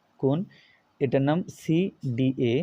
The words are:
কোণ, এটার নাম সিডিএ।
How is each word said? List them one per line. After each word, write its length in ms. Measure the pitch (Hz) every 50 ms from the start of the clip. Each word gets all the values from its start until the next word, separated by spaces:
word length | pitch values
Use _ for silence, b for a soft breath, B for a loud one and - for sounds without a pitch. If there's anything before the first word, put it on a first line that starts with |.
| _ _ _ -
কোণ, 200 | - 131 143 170 - b b b b b b b b _ _ -
এটার 220 | 143 120 143 135
নাম 160 | 135 143 156 180 - -
সিডিএ। 1040 | - - - - 160 170 190 202 - _ - 135 117 120 131 131 127 139 131 117 117 143